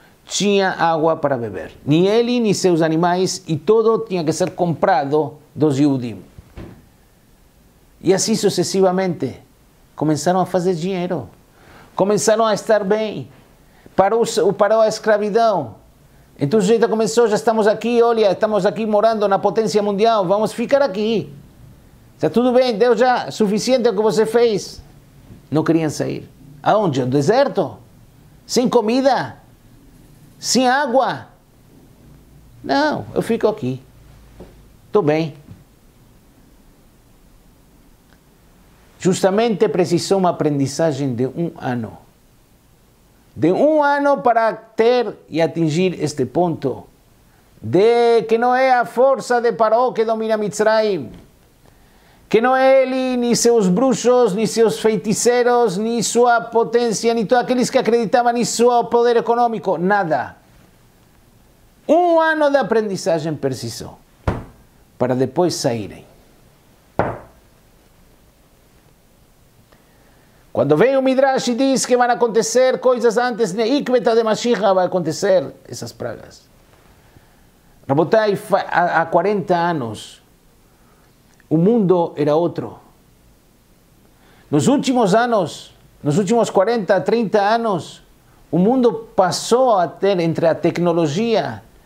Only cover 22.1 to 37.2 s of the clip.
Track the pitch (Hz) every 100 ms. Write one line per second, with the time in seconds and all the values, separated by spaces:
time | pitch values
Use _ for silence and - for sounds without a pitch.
22.1 | - 147 220 254 247 254 202 247 214 254
23.1 | 233 139 - 214 208 233 254 233 196 214
24.1 | 196 220 240 233 196 - - - - -
25.1 | - - - - 151 156 165 156 143 135
26.1 | 139 - - - - - 202 190 135 127
27.1 | 139 143 233 269 185 180 - - - -
28.1 | _ - - - - 240 240 214 254 262
29.1 | 220 135 - - _ - - - - -
30.1 | - - - - 240 254 262 285 262 220
31.1 | 143 - _ _ _ _ - - - -
32.1 | - - - - - - 277 302 - 104
33.1 | - 175 226 214 - 127 131 - - -
34.1 | - - - - - - - - 208 156
35.1 | 156 160 - - - - _ _ _ _
36.1 | _ _ _ _ _ _ _ _ _ _
37.1 | _